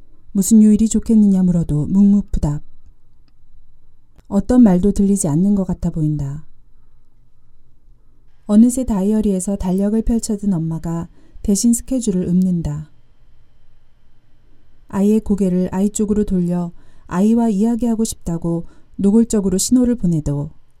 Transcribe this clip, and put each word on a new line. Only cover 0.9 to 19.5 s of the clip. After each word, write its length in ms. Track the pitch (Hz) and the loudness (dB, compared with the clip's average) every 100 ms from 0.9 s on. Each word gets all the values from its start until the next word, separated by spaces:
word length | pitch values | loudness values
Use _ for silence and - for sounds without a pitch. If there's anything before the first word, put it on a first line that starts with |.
| 220 - 220 202 190 | 0 2 4 4 4
물어도 460 | 185 175 156 147 147 | 2 0 0 -2 0
묵묵부답. 720 | 190 202 202 196 - 151 147 - - - - - - - - - - - - - - - - - | 4 4 4 0 -2 -2 -4 -8 -14 -16 -20 -20 -20 -20 -20 -20 -20 -18 -20 -20 -20 -20 -20 -6
어떤 340 | 202 - 254 | -2 2 6
말도 300 | 226 180 202 | 6 6 2
들리지 360 | 202 196 202 165 | 2 2 2 0
않는 280 | 147 202 202 | 0 2 0
것 80 | |
같아 260 | 185 180 170 | -2 -4 -4
보인다. 560 | 165 151 151 139 147 - - - - - - - - - - - - - - - - - - - - - | -2 -2 -2 -6 -10 -12 -16 -20 -20 -20 -20 -20 -20 -20 -20 -20 -20 -20 -20 -20 -20 -20 -20 -20 -14 2
어느새 380 | 208 240 247 | 4 4 4
다이어리에서 720 | 247 202 196 214 208 185 190 196 | -2 -2 0 0 0 -2 -4 -4
달력을 440 | 185 185 202 226 | -2 -2 0 0
펼쳐든 500 | 226 226 226 208 202 | 0 -2 -2 -4 -2
엄마가 560 | 175 160 160 170 170 170 - - - | -2 -4 -6 -6 -8 -10 -16 -20 -8
대신 320 | - 196 240 | -2 0 2
스케줄을 540 | 233 - 262 220 180 175 | 0 -2 -4 -2 -2 0
읊는다. 640 | 180 185 175 151 147 151 - - - - - - - - - - - - - - - - - - - - | 0 0 -2 -4 -8 -12 -18 -20 -20 -20 -20 -20 -20 -20 -20 -20 -20 -20 -20 -20 -20 -20 -20 -20 -20 -10
아이의 320 | 196 202 220 | -2 2 2
고개를 480 | - 196 190 180 185 | 0 0 0 0 -2
아이 180 | 185 202 | -2 -2
쪽으로 340 | - 208 208 | -2 -2 -2
돌려 480 | 208 185 175 175 175 - - - - | 0 -2 -2 -2 -6 -10 -18 -20 -8
아이와 420 | 175 208 233 226 | 0 2 2 2
이야기하고 540 | 196 226 233 233 220 | 0 0 0 -2 -2
싶다고 640 | 226 - - 165 170 170 170 - - - | -4 -6 -8 -6 -4 -4 -6 -16 -18 -4
노골적으로 600 | 196 226 226 214 190 | 2 2 2 0 0